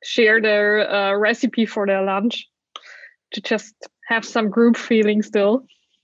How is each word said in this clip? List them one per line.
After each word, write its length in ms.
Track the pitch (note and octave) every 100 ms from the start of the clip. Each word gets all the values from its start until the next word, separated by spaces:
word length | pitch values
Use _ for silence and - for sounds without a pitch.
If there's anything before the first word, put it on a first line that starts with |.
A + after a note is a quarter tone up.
share 360 | - - G#3+ A3
their, 480 | G#3+ G#3 G#3 G#3 G#3
uh, 280 | G3+ G3 G3+
recipe 480 | G#3+ A#3 A#3+ -
for 220 | A3 - G3+
their 160 | G3
lunch, 440 | G3 G3 A3+ - - _ _ - - - - _ _
to 80 | -
just 340 | - A3 - _ - _ -
have 180 | A3+
some 260 | A3 A#3+ G#3+
group 260 | G3 A#3 A3+
feeling 460 | - A3+ G#3+ G#3+
still. 420 | G#3 G#3+ G3+ B3 - _ _ _